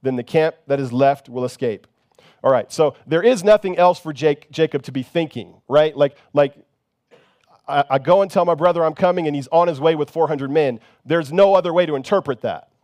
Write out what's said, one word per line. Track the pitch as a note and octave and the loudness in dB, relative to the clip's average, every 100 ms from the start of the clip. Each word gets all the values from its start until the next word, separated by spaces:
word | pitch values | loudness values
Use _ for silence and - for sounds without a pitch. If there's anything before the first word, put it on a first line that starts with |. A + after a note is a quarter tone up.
then | C3 B2+ | -4 -6
the | |
camp | A#2+ D#3+ D#3+ - - | -2 0 0 -4 -6
that | C#3 | -4
is | C3 | -2
left | B2 C#3 C#3 - | 0 0 0 -8
will | B2 | -8
escape." | B2 - B2 G2+ _ _ _ _ _ _ | -8 -6 -6 -6 _ _ _ _ _ _
All | B2 | 0
right, | B2+ G#2 | 0 0
so | - D3+ - - | -2 -2 -2 -4
there | D#3+ | 0
is | G#3+ B3 | 2 2
nothing | F#3+ G#3 F#3+ F3 | 4 2 2 2
else | F3+ F3 | 2 2
for | D#3 | -8
Jake, | C#3 D#3 D3 _ | -2 -2 -2 _
Jacob | - D#3+ C#3+ | -2 -2 -2
to | B2 | -6
be | C3 | -10
thinking, | B2+ E3+ E3 A#2+ F2 _ _ | -6 -4 -4 -8 -16 _ _
right? | C#3 D#3 | 2 2
Like, | C#3+ C#3+ _ _ | 0 -2 _ _
like | D3 C#3+ - _ _ _ _ _ _ _ _ _ _ - | 0 0 -2 _ _ _ _ _ _ _ _ _ _ -4
I, | C#3+ C#3 | -2 0
I | C3+ | -2
go | C3 F#3 | 2 2
and | G3 | 2
tell | F#3+ F3 | 0 0
my | |
brother | D#3+ F3 E3+ | 2 2 2
I'm | D#3+ | -2
coming | D3+ F3+ F3+ D#3+ | 0 -2 0 -4
and | C#3+ | -6
he's | C3 | 0
on | E3 F3 | 2 2
his | C#3+ | 0
way | D#3+ | 0
with | D#3+ C#3+ | 0 -4
four | D#3+ D#3 | -2 -2
hundred | D3 C3+ | -2 -2
men. | D3+ C#3+ A#2 _ _ | 0 0 -4 _ _
There's | - E3 C#3+ | -4 -4 -2
no | E3 G3 F#3+ | 2 4 4
other | F3 | 2
way | E3+ | 0
to | F3 | 0
interpret | D3 C3+ G3+ D#3+ B2 | -4 -2 -2 -2 -6
that. | A2+ D#2+ _ _ | -6 -8 _ _